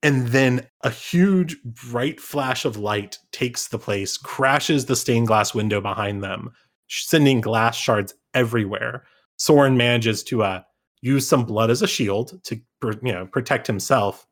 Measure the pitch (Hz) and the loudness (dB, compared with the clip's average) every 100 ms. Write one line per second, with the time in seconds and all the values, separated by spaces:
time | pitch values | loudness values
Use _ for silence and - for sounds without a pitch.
0 | 151 139 123 131 131 123 - _ 127 117 | 2 2 2 4 4 2 -4 _ -6 -4
1 | - 175 190 190 170 156 123 113 123 120 | -4 2 4 4 0 -6 -14 -16 -8 -4
2 | 135 156 - 147 131 127 143 107 104 104 | -4 -6 -8 -6 -2 -2 -2 -4 -4 -4
3 | 101 - _ - 127 120 - 113 - 101 | -4 -14 _ -6 -6 -4 -8 -8 -4 -4
4 | 98 - - - 135 143 - 151 127 127 | -4 -8 -10 -2 2 2 2 -2 0 -2
5 | - 117 117 110 104 113 107 104 101 95 | 2 2 4 4 2 0 -2 -2 -4 -4
6 | 104 101 98 95 - _ _ _ _ - | -4 -4 -8 -10 -12 _ _ _ _ -10
7 | - 165 143 131 107 113 113 117 - 110 | 0 4 4 4 0 2 0 0 0 0
8 | 101 - _ 131 123 117 101 101 120 127 | 0 -10 _ -2 0 0 -2 -4 -6 -10
9 | _ _ _ _ - 147 135 127 120 120 | _ _ _ _ 4 6 8 6 4 4
10 | 117 107 - 123 104 92 - _ _ _ | 2 -2 -4 -2 -2 -2 -12 _ _ _
11 | 120 139 131 147 113 110 113 120 202 - | -2 -2 2 2 2 0 2 2 0 -2
12 | 117 98 120 185 - 117 _ _ 120 107 | -2 -2 -4 -10 -12 -12 _ _ -8 -6
13 | 123 92 92 - 117 135 - 101 - 135 | -6 -6 -4 -6 -2 -2 -2 -6 0 2
14 | 104 - _ | 2 -4 _